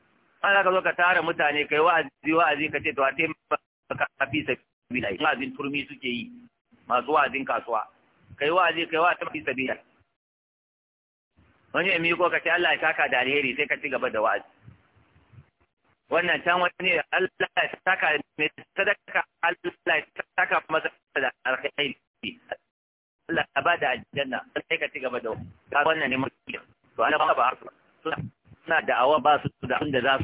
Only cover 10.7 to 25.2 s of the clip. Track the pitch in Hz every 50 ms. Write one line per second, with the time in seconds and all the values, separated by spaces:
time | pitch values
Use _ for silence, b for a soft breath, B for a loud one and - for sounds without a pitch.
10.7 | _ _ _ _ _ _ _ _ _ _ _ _ _ _ _ _ _ _ _ _
11.7 | - 143 170 190 185 170 165 170 170 165 180 170 160 160 - 170 165 175 175 165
12.7 | 147 - 160 156 160 160 151 139 135 123 127 131 139 147 143 127 120 143 147 -
13.7 | 147 139 - 143 131 120 123 123 110 110 107 110 101 101 - - _ _ _ -
14.7 | - _ _ _ _ _ _ _ _ _ _ _ - - - _ _ _ _ _
15.7 | _ _ _ _ _ _ _ - 135 165 175 175 160 135 - 175 175 180 180 175
16.7 | - - 180 185 175 160 - - - 170 185 185 _ - 190 - - - 160 147
17.7 | - - - 185 185 - - 165 151 147 - _ _ - 151 156 - - - _
18.7 | - - 196 202 202 - _ - - 185 - - _ _ - 170 175 - - 175
19.7 | - _ - 175 165 151 151 - - - - _ _ - 180 - 180 165 - -
20.7 | 160 156 156 165 - _ _ _ - 147 135 123 - _ - 127 131 127 - 139
21.7 | - - 143 139 120 _ _ _ _ _ - 101 - - _ - - - _ _
22.7 | _ _ _ _ _ _ _ _ _ _ _ - 165 160 143 - - - - 170
23.7 | 170 160 151 135 127 117 101 _ - 135 139 131 123 104 - - - - - -
24.7 | 160 160 151 139 - 143 131 127 120 120